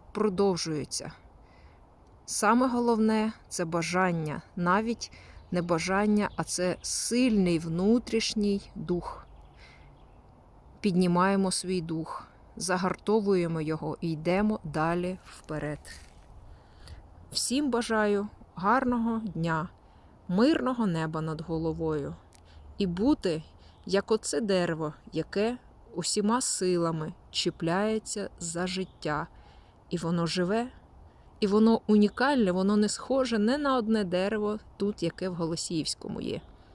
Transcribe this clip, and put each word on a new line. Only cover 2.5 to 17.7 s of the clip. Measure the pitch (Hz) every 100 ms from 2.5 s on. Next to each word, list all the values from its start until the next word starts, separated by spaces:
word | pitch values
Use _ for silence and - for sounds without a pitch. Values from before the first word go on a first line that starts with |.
| 233 262
головне — | 240 240 220 220 220 220 - -
це | - 170
бажання, | 170 160 180 185 170 151 147 - -
навіть | 175 190 226 226 - - - - -
не | 180
бажання, | 175 165 175 190 214 208 208 -
а |
це | 165 - 180 -
сильний | - - - 240 254 214 180 165
внутрішній | 170 165 196 240 - 226 - 214 208 202 - -
дух. | 160 175 - - - - - - - - - - - - - - - - - -
Піднімаємо | 208 180 180 175 190 196 190
свій | - 180 185
дух, | 165 160 156 - - - - -
загартовуємо | 190 180 185 - - 220 202 185 170 165
його | 156 156 156 -
і | 170
йдемо | 156 160 185 214 214
далі | 151 151 160 175 180 185 -
вперед. | - - 151 147 147 - - - - - - - - - - - - - - -
Всім | - - 254
бажаю | 302